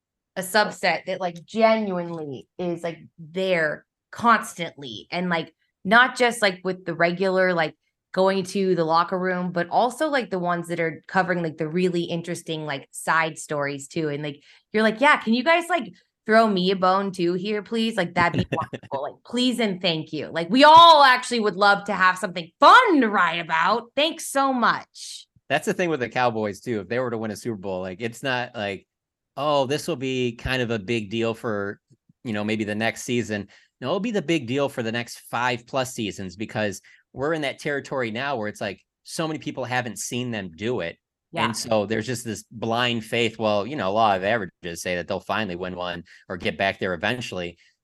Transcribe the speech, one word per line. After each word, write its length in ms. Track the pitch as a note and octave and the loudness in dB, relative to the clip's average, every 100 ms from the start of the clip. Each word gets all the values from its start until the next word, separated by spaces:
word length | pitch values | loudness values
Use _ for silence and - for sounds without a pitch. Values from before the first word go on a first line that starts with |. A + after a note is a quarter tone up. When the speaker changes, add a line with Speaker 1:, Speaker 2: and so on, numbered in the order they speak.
| _ _ _ F#3+ | _ _ _ -10
Speaker 1:
a 60 | |
subset 640 | F#3 G#3+ G3 - F#3 D#3+ F3+ | 0 2 2 0 -2 -2 -4
that, 140 | F#3+ | -6
like, 240 | F3+ E3+ - | -6 -8 -8
genuinely 1000 | G#3+ A3 A3+ G#3 F3+ E3+ E3 D3 A#2+ - - | 2 4 4 0 -4 -6 -8 -8 -10 -14 -6
is, 240 | F3+ E3+ | -4 -4
like, 160 | E3+ D#3+ - - | -6 -8 -18 -20
there 680 | D#3 F3 F#3+ F3 D3+ D#3 _ _ _ | -10 -4 0 2 0 -4 _ _ _
constantly. 960 | - A#3 G#3+ - - E3 - C#3 G#2 - | 0 4 4 2 -8 -10 -10 -14 -14 -8
And, 180 | F3 F3+ | -4 -2
like, 240 | E3+ - _ _ _ | -2 -4 _ _ _
not 320 | F#3 A#3 B3 B3 | 4 4 4 4
just, 260 | A#3+ A3+ | 0 2
like, 200 | G3+ F3+ | 0 0
with 220 | F#3+ F#3 - | -6 -6 -8
the 80 | |
regular, 600 | D#3+ E3+ F3 F#3+ F#3 F#3 | 0 0 2 0 2 2
like, 220 | E3+ D#3 - _ _ _ | 2 0 -4 _ _ _
going 300 | F#3 F#3+ G3 | 2 2 2
to 320 | F3+ G3+ F#3 E3+ | -2 -2 2 2
the 80 | D#3+ | 2
locker 340 | E3 E3+ F#3 | 2 2 -2
room, 320 | F#3 F3+ F3+ | -2 -2 -2
but 160 | F3 E3+ | -4 0
also, 380 | E3+ B3 A#3+ D#4 | 2 0 0 0
like, 220 | C#4 G3 | 0 -2
the 100 | F#3 | -4
ones 300 | F3 F3 E3 | -2 -2 -4
that 100 | E3+ | -4
are 220 | E3 D3+ - | -4 -4 -2
covering, 360 | F#3+ F3 F3+ | 0 0 -2
like, 140 | E3 C#3+ | -4 -4
the 100 | D#3 | -4
really 360 | F3 F3+ F3 | 0 0 0
interesting, 640 | F3 E3+ E3+ E3 - D#3 D3+ | -4 -6 -6 -10 -8 -8 -6
like, 220 | C#3 - | -8 -10
side 460 | - - E3 D#3+ C#3+ | -8 -2 0 0 -6
stories 520 | - D3+ C#3+ C#3+ C#3 | -8 -4 -4 -6 -8
too. 180 | E3+ D#3 | -4 -4
And, 160 | C#3+ | -4
like, 180 | D3+ C#3+ _ - _ | -8 -10 _ -20 _
you're 120 | G#3+ | 2
like, 180 | A3 A3 | 2 4
"Yeah, 160 | C#4+ C#4 | 4 4
can 160 | A3 | 2
you 100 | A#3+ | 2
guys, 240 | D#4+ E4+ E4+ | 4 2 2
like, 220 | F4 F#3 - _ _ - | -4 -4 -14 _ _ 4
throw 220 | A3 A3+ | 4 6
me 240 | F#3+ F3+ | 2 0
a 60 | F#3+ | 2
bone 340 | F#3 F#3+ G3 | 2 2 0
too 220 | F#3 E3+ | -2 -2
here, 280 | F3+ G3+ G#3 | -2 -2 -4
please? 360 | G3+ A3+ A3+ A3 | -4 -2 -2 -2
Like, 160 | E3+ | -2
that'd 260 | F3 E3+ - | 2 2 0
be 80 | - | -2
Speaker 2:
<laughs> 40 | |
Speaker 1:
wonderful. 500 | C3+ - B2+ - C3+ | -4 -6 -10 -10 -8
Like, 180 | C#3 - - | -8 -12 -6
please 340 | A#3+ B3+ A3+ | 0 0 0
and 220 | A3 F3+ | -2 0
thank 320 | F3+ D#3+ D#3 | -2 -2 -6
you." 160 | D3+ E2+ | -8 -6
Like, 180 | E3 E3+ | -6 0
we 140 | B3+ | 8
all 400 | D4 D#4+ E4+ D#4 | 10 12 12 10
actually 380 | C4+ B3 - A#3+ | 8 6 0 0
would 160 | G#3 F3+ | 0 4
love 260 | G3+ G3+ G3+ | 4 4 0
to 80 | |
have 240 | F#3 F#3 F3+ | 2 2 2
something 320 | G3+ F3+ E3 _ | -6 -8 -10 _
fun 440 | D4+ A4+ A#4+ D4+ | 8 8 8 4
to 80 | A3 | 4
write 320 | G3+ E3+ E3+ | 2 2 0
about. 500 | E3 D#3+ F3 A#3 A3+ - | -2 0 2 0 -2 -2
Thanks 340 | D#4+ D#4+ - | -2 -2 -4
so 220 | C#4 C4+ | 0 0
much. 760 | B3+ A3+ C#3+ - - - - - _ _ | 2 0 0 -6 -18 -18 -18 -20 _ _
Speaker 2:
That's 160 | C#3 A3 | 0 0
the 80 | |
thing 160 | F#3+ F3 | 0 0
with 100 | D3 | 0
the 80 | A#2 | -2
Cowboys 540 | B2+ B2 A2 G#2+ G2 | 2 2 2 -4 -4
too. 180 | B2+ G#2+ | -6 -6
If 80 | F#2+ | -2
they 120 | A#2+ | -4
were 120 | B2+ | -2
to 60 | A2+ | -4
win 140 | A2 | -6
a 40 | G2 | -6
Super 220 | B2 G#2 | -8 -8
Bowl, 240 | G2 F#2 | -6 -6
like, 180 | F#2 F#2 | -6 -8
it's 240 | A#2 A#2+ | -8 -6
not 320 | C#3 B2 B2 A2+ | -4 -4 -4 -6
like, 320 | G2+ F#2+ - _ _ _ _ - | -6 -6 -12 _ _ _ _ -4
"Oh, 300 | D3+ C#3+ C3 | 0 2 2
this 240 | C#3+ - | -2 -4
will 80 | C#3+ | -4
be 400 | C3 C3 B2 A#2 | -2 0 -2 -2
kind 240 | B2 C3 | -4 -2
of 100 | A#2 | 0
a 80 | A2+ | -2
big 300 | F#2+ A#2 G2+ | -2 -4 -2
deal 240 | A2+ A2+ | -2 -2
for, 480 | A2 A#2+ G#2 G2+ - _ _ _ _ | -2 -4 -4 -4 -8 _ _ _ _
you 80 | B2+ | -6
know, 140 | G#2 G#2 | -4 -2
maybe 180 | A2 | -2
the 120 | G#2 G#2 | -2 -2
next 280 | A2+ - | -2 -4
season." 460 | - A#2+ G#2 G#2+ G2 - _ _ | -4 -2 -2 -6 -8 -18 _ _
No, 60 | B2+ | -4
it'll 100 | F#3+ | -4
be 120 | A#3 | -2
the 100 | G3+ | -4
big 260 | D3+ E3 A#2 | -2 -2 -2
deal 220 | C3+ C#3 | -2 -2
for 140 | C3 | -2
the 80 | A2+ | -4
next 260 | A#2 A#2+ - - | -4 -8 -14 -8
five 380 | A#2+ B2 B2 - | -2 -2 -2 -4
plus 260 | C#3 B2 | -4 -4
seasons, 440 | - G#2 F#2+ F#2 F#2 | -6 -8 -8 -12 -12
because 420 | G#2 A2+ G#2 F#2 - _ _ | -8 -4 -4 -4 -14 _ _
we're 220 | B2+ C#3+ | -6 -4
in 100 | E3 | -2
that 160 | C#3 A2+ | -4 -6
territory 520 | D#3 C#3 - C#3 A#2 | -6 -6 -4 -4 -4
now 240 | A2 C#3+ C3 | -4 -4 -4
where 140 | G#2+ | -6
it's 100 | - | -6
like, 220 | G#2+ F#2 _ _ | -8 -8 _ _
so 220 | - - D#3+ | -12 -6 -4
many 140 | D3+ | -4
people 240 | D3 C#3+ | -8 -8
haven't 340 | A#2 B2 A#2+ F#2+ | -4 -2 -4 -8
seen 340 | - B2 B2 | -6 -6 -4
them 200 | A2 F#2 | -6 -8
do 280 | D#2+ A2 A#2+ | -6 -4 -4
it. 160 | E2+ - _ _ _ | -6 -10 _ _ _
Speaker 1:
Yeah. 140 | E3 A#2 | -4 -4
Speaker 2:
And 100 | G#2+ | -4
so 300 | A#2 A2 G2+ | 0 0 0
there's 200 | A2+ A2 | -4 -4
just 200 | A#2 A#2 | -6 -6
this 180 | G2 - | -10 -12
blind 540 | A#2 A2+ A2+ B2 A#2 A2 | -8 -2 0 0 -2 -2
faith. 340 | A#2 A#2 A2+ | 0 0 0
Well, 260 | G#2+ G#2 G2+ | 0 0 -2
you 120 | D3 | -4
know, 160 | F#2+ | 0
law 240 | G#2+ A2 F#2+ | 4 4 4
of 80 | G2 | 2
averages 560 | A#2 G#2 - F2+ E2+ | 0 -4 -10 -12 -8
say 140 | F#2 F2 | -4 -4
that 120 | E2+ | -4
they'll 140 | F#2+ | -6
finally 340 | - G2 G#2 F2 | -2 -4 -4 -6
win 220 | F2+ F2+ | -8 -6
one 260 | F2+ F2 - - - | -6 -8 -12 -20 -12
or 80 | F#2 | -6
get 220 | G2+ E2+ | -6 0
back 200 | G2 G2 | -2 0
there 160 | G2+ | -4
eventually. 640 | E2+ G#2 B2 A#2+ F2+ F2 - _ _ | -2 -2 -4 -6 -8 -8 -12 _ _